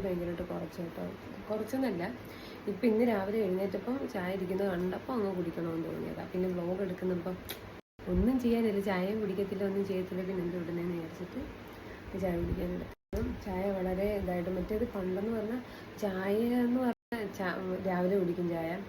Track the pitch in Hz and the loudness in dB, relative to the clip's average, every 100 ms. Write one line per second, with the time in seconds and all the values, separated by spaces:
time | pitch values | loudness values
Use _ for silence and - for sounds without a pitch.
0 | 190 180 175 170 180 175 170 - 170 175 | 0 0 -2 -4 -4 -6 -6 -6 -6 -4
1 | 180 185 - - 196 214 214 262 262 180 | -8 -8 -12 -10 -4 -4 -2 0 0 0
2 | 185 247 - - - - - 185 247 214 | -2 -6 -10 -12 -12 -8 -6 2 4 6
3 | 233 208 190 220 196 185 196 196 - 269 | 6 4 2 2 2 2 2 0 -2 -2
4 | 262 202 180 196 180 190 202 175 185 202 | -2 -2 0 0 0 2 2 2 0 -2
5 | - 254 196 180 165 165 165 165 160 160 | -2 0 2 0 -2 -2 -2 -2 -2 -4
6 | 160 160 - 185 185 175 170 185 196 180 | -4 -4 -4 0 0 0 0 0 -2 0
7 | 185 180 180 180 - - - - - - | 0 0 -2 -4 -6 -10 -10 -14 -18 -10
8 | - 180 214 262 240 233 226 196 196 185 | 0 4 6 4 4 4 4 2 2 2
9 | 185 220 202 190 196 190 196 196 190 185 | 2 0 0 0 0 0 0 2 0 0
10 | 185 185 185 190 170 180 165 170 175 175 | 0 -2 -2 0 0 -2 -2 -2 0 -2
11 | 160 - 180 254 302 - - - - - | -4 -8 -8 -6 -8 -10 -12 -14 -12 -12
12 | - 190 185 170 170 175 180 180 180 - | -8 -2 0 2 0 0 0 -2 -6 -12
13 | _ 214 240 196 208 185 196 190 185 185 | _ -2 -2 -4 -4 0 0 0 0 2
14 | 202 208 180 180 175 185 180 214 240 202 | 2 0 0 0 0 -2 0 0 0 -2
15 | 185 185 214 226 208 247 - - - - | -2 0 0 0 0 -2 -6 -12 -12 -4
16 | 208 185 196 208 240 247 240 247 247 233 | -2 0 2 4 4 4 4 4 2 0
17 | - 233 202 - 185 170 185 180 190 180 | -4 -4 -4 -2 -2 0 0 0 2 4
18 | 180 202 175 175 175 170 165 185 | 6 6 4 2 2 0 0 -2